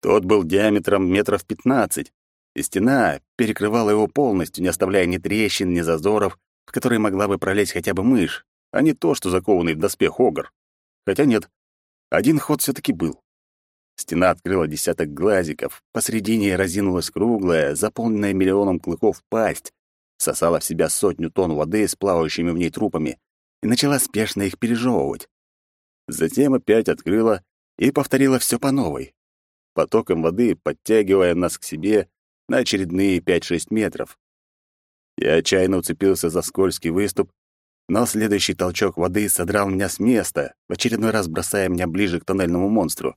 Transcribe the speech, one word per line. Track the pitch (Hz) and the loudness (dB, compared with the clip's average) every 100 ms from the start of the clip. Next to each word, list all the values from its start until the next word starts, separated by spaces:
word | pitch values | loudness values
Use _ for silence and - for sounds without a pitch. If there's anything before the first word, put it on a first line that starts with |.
Тот | - 101 92 | 4 2 4
был | 107 | 2
диаметром | 82 95 107 104 85 98 92 | 4 2 2 2 2 0 2
метров | 95 104 98 - | 2 2 -2 -4
пятнадцать, | - 123 135 101 - 78 _ _ _ _ - | -4 0 2 0 -2 -8 _ _ _ _ -10
и | |
стена | - 95 110 135 101 69 _ - | -4 0 2 2 2 -2 _ -4
перекрывала | 113 107 104 117 107 | -2 0 -2 0 2
его | 107 104 | 2 2
полностью, | - 139 98 80 - | 0 0 0 -2 -2
не | 90 | -4
оставляя | 85 95 98 87 | 0 0 2 2
ни | 90 | -2
трещин, | 98 104 104 - 95 | -2 -2 0 -2 -2
ни | 87 | 0
зазоров, | 82 80 90 107 98 - _ _ _ | 0 0 2 0 0 -4 _ _ _
в | |
которые | - 127 117 | -4 0 0
могла | 107 95 101 | 0 0 0
бы | 95 | 0
пролезть | - 101 98 | 0 0 0
хотя | 90 87 | -2 -4
бы | 92 | 0
мышь, | 104 127 82 - _ _ _ | 2 2 0 -4 _ _ _
а | - | 0
не | 151 | 2
то, | 143 170 | 2 -2
что | 143 92 | -2 0
закованный | 90 90 95 85 78 | -2 2 2 2 0
в | |
доспех | 95 - 82 - | -2 0 -2 2
огр. | 127 73 - _ _ _ _ _ - | 0 0 -10 _ _ _ _ _ -4
Хотя | 95 147 | 0 2
нет, | 110 - _ _ _ _ _ _ | 2 -2 _ _ _ _ _ _
один | 78 127 156 | 0 2 2
ход | - 147 | 0 -2
все-таки | - 131 - | -2 -4 -4
был. | 90 82 - _ _ _ _ _ _ _ - | -4 -4 -6 _ _ _ _ _ _ _ -16
Стена | - 82 92 | -6 0 0
открыла | 82 87 92 80 | 0 -2 -2 -2
десяток | 76 - 85 82 | -2 -4 -2 -4
глазиков, | 71 92 98 82 73 - - _ | -2 0 0 0 -6 -8 -10 _
посредине | 117 - 113 101 113 101 92 | -6 -4 -4 -2 0 0 0
разинулась | 95 90 98 90 82 | -2 0 -2 -2 -4
круглая, | - 110 113 92 82 71 76 | -2 -2 0 0 0 0 0
заполненная | 110 - 117 107 104 | -4 -2 -2 0 0
миллионом | 95 95 98 101 90 | 0 2 2 2 -2
клыков | - 85 107 92 _ | -4 0 0 0 _
пасть, | 113 107 - - _ _ _ _ _ | -2 0 -2 -12 _ _ _ _ _
всосала | - - 85 82 | -4 0 0 0
в | |
себя | - 82 80 | -2 -2 -2
сотню | - 101 80 82 | 0 -2 -2 -4
тонн | - 92 | -2 -2
воды | 73 78 104 98 | 0 -2 0 -2
с | - | -2
плавающими | 98 87 80 - 85 | 0 0 0 -2 -2
в | 85 | -2
ней | 85 | -4
трупами | - 107 82 78 - _ _ _ _ | -2 -4 -2 -6 -8 _ _ _ _
и | 104 | -2
начала | 120 143 143 | 0 0 0
спешно | - 104 107 - | -2 -2 -2 -2
их | 101 - | -4 -2
пережевывать. | 117 117 123 107 69 - - _ _ _ _ _ _ _ - | -2 0 0 0 -2 -6 -12 _ _ _ _ _ _ _ -12
Затем | 131 - - 143 | -2 -2 2 2
опять | 131 - 110 104 | 2 2 2 2
открыла | 80 - 104 113 98 _ _ _ - | -2 0 0 2 0 _ _ _ -2
и | 117 | 0
повторила | 139 139 131 135 131 | 0 0 2 2 2
все | - 120 | 0 -2
по | 139 | 0
новой, | 139 98 69 67 _ _ _ _ _ _ | 0 -2 -4 -10 _ _ _ _ _ _
потоком | - 76 - 117 87 | -2 2 2 2 0
воды | 80 90 120 82 | 0 2 0 2
подтягивая | - 76 - 110 101 98 90 87 | -4 -6 0 2 4 4 4 2
нас | 87 - | -2 -4
к | |
себе | - 78 87 107 - _ _ _ _ | -10 -6 0 0 0 _ _ _ _
на | 131 | -2
очередные | 120 101 95 90 98 90 | 0 -2 -2 0 2 2
пять-шесть | 85 87 - 87 - | 2 0 2 -4 -2
метров. | 110 104 - - - _ _ _ _ _ _ _ _ _ - | -2 -2 -4 -10 -12 _ _ _ _ _ _ _ _ _ -4
Я | - 80 | 2 2
отчаянно | 82 95 92 95 | 2 2 2 0
уцепился | - 85 98 92 85 | -2 0 2 2 0
за | 85 | -2
скользкий | - - 95 82 82 | -4 0 0 0 -4
выступ, | 85 101 - - _ _ _ _ _ - | -2 -2 -2 -4 _ _ _ _ _ -4
но | 95 117 | 0 0
следующий | 110 107 101 - | 0 0 0 0
толчок | 90 90 87 101 82 | -2 -2 0 -2 0
воды | 90 92 101 | -2 0 -2
содрал | - 87 104 101 | -2 0 0 0
меня | 95 98 | 0 -4
с | - | 0
места, | 104 120 90 76 69 _ _ | 2 2 0 -4 -6 _ _
в | |
очередной | 90 123 110 110 | -4 -2 0 0
раз | 110 90 | 0 -2
бросая | 80 87 101 92 | -4 -2 -2 0
меня | 87 90 | 0 -2
ближе | 85 101 85 | -2 -2 -2
к | - | -2
тоннельному | 98 87 87 95 | -2 0 0 2
монстру. | 110 127 - - | 2 0 -2 -6